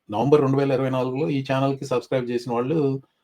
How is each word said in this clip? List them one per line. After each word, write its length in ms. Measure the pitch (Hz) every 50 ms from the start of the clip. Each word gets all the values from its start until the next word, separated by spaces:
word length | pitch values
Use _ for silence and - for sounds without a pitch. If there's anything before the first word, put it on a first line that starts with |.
| _ -
నవంబర్ 300 | 104 - - 143 151 147
రెండు 160 | 139 135 135
వేల 160 | 139 139 139
ఇరవై 180 | 135 123 135 131
నాలుగులో 360 | 131 127 123 127 127 135 160 170
ఈ 120 | 147 135
ఛానల్‌కి 440 | 135 135 131 135 135 139 139 135 143
సబ్స్క్రైబ్ 400 | 135 127 120 - - - 127 120
చేసిన 240 | 120 123 117 - 127
వాళ్ళు 260 | 117 120 123 131 165 160 139 135 135 135 - _ _ _